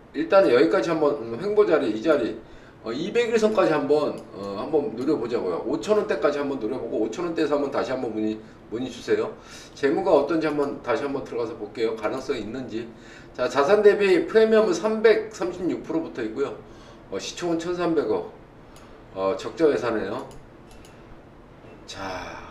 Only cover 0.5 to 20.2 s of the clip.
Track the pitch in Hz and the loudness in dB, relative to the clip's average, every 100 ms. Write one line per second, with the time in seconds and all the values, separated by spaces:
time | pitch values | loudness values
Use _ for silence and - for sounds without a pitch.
0.5 | 120 160 190 165 160 147 - 117 117 202 | 6 6 4 0 2 2 0 -4 -6 0
1.5 | 208 190 156 123 107 165 143 110 - - | 4 4 4 2 0 2 2 0 -6 -14
2.5 | - - - 110 127 185 233 233 233 214 | -20 -20 -14 -10 -6 -2 0 2 2 2
3.5 | 208 165 151 135 147 143 - - - 101 | 4 2 2 2 2 2 -4 -12 -12 -8
4.5 | 98 143 156 117 113 135 139 117 113 92 | -8 -2 0 0 -2 -2 -2 -2 -2 -2
5.5 | 85 117 147 196 208 196 196 151 143 135 | -4 -4 -4 -2 -2 0 0 0 0 -4
6.5 | 135 107 127 - 131 - - 175 160 147 | -4 -6 -6 -6 -4 -4 -4 -4 -2 0
7.5 | 143 139 110 92 131 123 107 107 110 - | 0 -2 -4 -4 -4 -6 -4 -4 -6 -10
8.5 | - - 110 127 - - 104 117 - - | -20 -12 -8 -8 -8 -2 -2 -2 -8 -18
9.5 | - - - 139 185 190 151 - 165 156 | -20 -20 -4 0 0 4 4 4 0 0
10.5 | 147 135 - - 147 139 135 - 113 113 | 0 -2 -4 -4 -2 -2 -6 -6 -6 -6
11.5 | 110 104 - 113 110 104 131 135 127 101 | -8 -10 -4 -2 -2 -4 -4 -4 -6 -6
12.5 | 131 117 107 - - - - - - 123 | -10 -8 -8 -10 -14 -20 -20 -16 -4 0
13.5 | 127 147 214 208 190 196 180 - 226 220 | 2 4 6 6 6 6 4 4 4 6
14.5 | 220 214 165 220 220 220 - - - 180 | 6 4 0 -2 2 4 4 0 -6 -6
15.5 | - 170 117 - 160 - - 110 117 135 | -4 -4 -4 -4 -4 -4 -6 -6 -4 -4
16.5 | - - - - - - 95 - - 175 | -6 -14 -20 -20 -20 -10 -8 -8 -6 -2
17.5 | 165 170 175 170 151 110 92 - - - | -2 -2 -2 0 2 2 -2 -4 -14 -20
18.5 | - - - - - - 95 95 - 117 | -20 -20 -20 -20 -20 -14 -4 -2 -2 -4
19.5 | - 156 120 120 107 95 123 | 2 4 4 0 -2 -2 -6